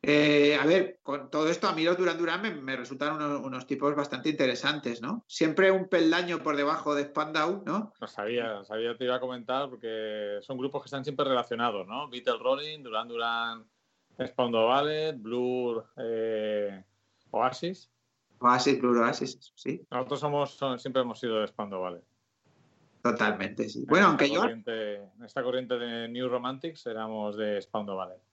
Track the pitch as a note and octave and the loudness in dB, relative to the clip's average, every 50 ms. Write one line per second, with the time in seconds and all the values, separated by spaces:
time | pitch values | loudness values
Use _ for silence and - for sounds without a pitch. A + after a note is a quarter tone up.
0 | - - D3 D3 D3 D3+ D3 D3 C#3+ D3 D3 C3+ C#3 D3+ F3 F#3+ F#3 F#3 - _ | 4 4 4 6 6 6 8 8 8 6 6 4 6 6 6 6 4 2 -4 _
1 | _ - C3+ C#3+ C3 A#2+ - D3+ D#3 D#3 E3+ E3+ - G3 F3 D#3+ D#3+ E3+ F3+ F3 | _ -6 -6 -6 -6 -4 -2 0 2 2 2 2 0 0 0 2 2 2 4 4
2 | F3+ F3 E3+ E3 E3+ E3+ E3 F3+ G#3 A3 F3 D3 C3 C3 C3+ B2 A#2+ A#2 C3+ B2 | 2 0 2 2 0 0 0 0 -2 -4 -6 -6 -6 -6 -6 -6 -6 -8 -6 -4
3 | D3 D3+ D#3 D#3 D3+ D3 C#3+ C#3 A#2 C3+ B2+ B2+ B2 - C#3+ C3 C#3 C#3+ D3 C#3+ | -2 -2 -2 -2 -2 -2 -2 -2 -4 -6 -8 -8 -4 -4 -4 0 0 0 2 0
4 | - - - C3 B2 D#3 D3+ D3+ C#3 B2+ A#2+ B2 - C#3 D#3 D3+ - B2 A#2 A#2 | -2 -4 -6 -4 -2 -2 2 2 2 2 2 2 0 -2 -2 0 -4 -6 -6 -4
5 | A#2 C#3 G#3 A#3 _ _ - - D#3+ D#3 D3+ - F#3+ F#3+ F#3+ F#3+ F#3 F#3+ - E3+ | -4 -6 -6 -6 _ _ 0 2 2 2 6 6 6 6 6 4 2 2 4 4
6 | E3 D#3+ D#3+ F3 F3+ F3 E3+ E3 - D#3 D3 C#3+ C#3+ C#3+ D#3+ D#3 - D3+ D3 C#3+ | 6 6 4 4 2 0 -4 -2 0 0 0 2 2 2 0 0 0 0 0 0
7 | C#3+ C#3+ - D3+ D3+ D#3 D#3 D#3+ D3+ E3 F#3 G3+ - - D#3+ G#3 G#3+ G#3 _ _ | 0 -2 -2 -4 -4 -2 0 0 0 0 0 -4 -4 -4 -2 -2 -4 -6 _ _
8 | A#2 - - - G#2 G#2+ A#2+ A#2+ A#2 A2+ G#2+ G2+ G2 - G#2+ A2 A2+ A#2 A#2+ A#2 | -14 -12 -8 -6 -4 -2 -2 -2 -2 -2 -4 -6 -8 -8 -6 -4 -2 -4 -4 -2
9 | B2+ B2 B2+ B2+ B2+ B2+ B2+ B2 A#2 A2+ B2+ C3 C#3+ C3+ B2+ A2 - A2+ A2 A2 | -2 -2 0 0 -2 -4 -6 -8 -4 -2 -2 -2 -2 -4 -8 -10 -8 -8 -6 -4
10 | A2 G#2+ G#2+ G#2+ G#2 G#2 G#2 G2+ G2 - C3+ B2+ B2+ C#3 - A2+ - - - C3+ | -4 -4 -4 -4 -4 -4 -6 -6 -8 -8 -8 -6 -6 -4 -4 -6 -8 -6 -8 -8
11 | B2+ D3 C#3 C3 D3 C3+ C3 B2 A#2+ - A#2+ A2+ A#2 A#2+ G#2+ G2 F#2 F#2 A2 C3 | -6 -6 -2 -2 0 2 2 0 0 -2 -2 -2 0 0 -2 -2 -6 -8 -8 -10
12 | D3 C#3 B2 B2 A#2 C3 A#2+ A2 A2 B2+ C3+ C#3 D3 D3+ D#3 D3+ C#3 A#2+ A2 A2 | -10 -10 -12 -4 -2 -2 -2 0 0 0 0 0 -2 -10 -12 -12 -12 -6 -6 -6
13 | A#2 A#2+ A#2 A#2 A#2 A#2 A#2 A#2 A#2 A#2 A2+ A2+ A2+ _ _ _ _ _ _ _ | -4 -4 -6 -4 -2 -2 -2 -2 -4 -4 -6 -10 -14 _ _ _ _ _ _ _
14 | _ _ _ - B2+ B2+ - - B2+ A#2+ A#2 A2+ A2+ A#2 B2+ C#3 C#3+ D3+ D3+ D#3 | _ _ _ -8 -8 -6 -2 -2 -2 2 4 4 4 6 4 4 2 2 0 -2
15 | D#3 D#3 D3 B2+ G#2 A2 A#2 B2 B2 B2 B2+ B2+ B2 A#2+ A#2 A2+ A2 _ _ B2+ | -2 -4 -4 -6 -8 -4 -2 -2 0 0 0 0 -2 -2 -4 -4 -6 _ _ -8
16 | B2 A#2 A2+ A2+ A2+ A2+ A2 G#2+ G#2+ G#2+ G#2+ G#2 G#2 G2+ G2 F#2+ F#2+ _ _ _ | -6 -4 -2 -2 -2 -2 -2 -2 -2 0 0 -2 -2 -2 -6 -10 -16 _ _ _
17 | _ _ _ _ _ _ - G#2+ A#2 B2+ B2+ - - E3+ F#3 - - _ _ _ | _ _ _ _ _ _ 0 2 2 2 0 -2 -6 -6 -6 -8 -14 _ _ _
18 | _ _ _ _ _ _ _ _ B2 B2 B2+ C3 - C#3+ B2+ - B2+ B2 A#2+ A#2 | _ _ _ _ _ _ _ _ 4 6 6 6 6 4 4 4 4 4 6 6
19 | A#2 B2 - - - - - - - - _ - - C3+ D#3 - - _ B2+ B2 | 4 4 2 -2 -4 -6 -6 -12 -20 -20 _ -10 -6 -6 -6 -6 -8 _ -4 -4
20 | B2+ A#2+ C#3+ C3+ D3+ D3 C#3+ C#3+ C#3+ C3+ - - C#3+ C3+ B2+ A#2+ - C#3 B2 C3 | -2 -2 -4 -2 -2 0 0 0 0 -2 -2 -4 -4 -2 -2 -4 -6 -2 0 0
21 | B2+ B2 A2 - - A#2+ A2+ G#2+ G#2 G2+ _ - G#2+ G2+ G2 F#2 F#2 F2+ F2+ E2+ | 0 0 -4 -6 -4 -2 0 0 0 -2 _ -8 -8 -6 -4 -6 -6 -6 -6 -10
22 | _ _ _ _ _ _ _ _ _ _ _ _ _ _ _ _ _ _ _ _ | _ _ _ _ _ _ _ _ _ _ _ _ _ _ _ _ _ _ _ _
23 | _ A#2+ A2 - A2+ G#2+ G#2 F#2+ G2 - - - G#2 - - - - - D3 F3+ | _ -2 0 2 0 0 0 -2 -6 -8 -4 -4 -6 -4 -4 -8 0 4 6 8
24 | G3+ F3+ D3+ C3+ D3 C#3+ D3 E3+ A3 A#3+ A#2 A2+ G2+ A#2+ A2+ A2 G#2+ G#2 G#2 G2+ | 8 6 6 6 2 2 4 2 0 0 -2 -6 -6 -6 -4 -4 -4 -6 -6 -8
25 | G2+ F#2+ _ G#2 A#2 G#2+ - C#3 B2 B2+ B2 B2+ B2+ A2+ B2+ A#2+ A#2+ A#2+ A#2 A#2 | -12 -18 _ -20 -20 -8 -6 -4 -2 -2 -2 -2 -2 -2 -4 -4 -4 -6 -6 -6
26 | A#2 A2+ A#2+ B2 B2+ B2+ A#2+ B2 A#2+ B2+ C3+ C3 - E3+ D#3+ - - B2 A2+ A2 | -6 -6 -6 -4 -2 -2 -2 -2 -2 -4 -6 -6 -8 -10 -10 -8 -10 -8 -6 -6
27 | A2 A2 A2 G#2+ G#2 G#2 G2+ G#2+ G#2+ G#2+ G#2 G2+ F#2+ _ - G#2+ G#2 G2+ G2 F#2+ | -6 -6 -4 -4 -4 -4 -2 -2 -2 -2 -2 -2 -4 _ -6 -6 -4 -4 -6 -6
28 | F#2+ F2+ F2+ - _ _ | -6 -8 -10 -20 _ _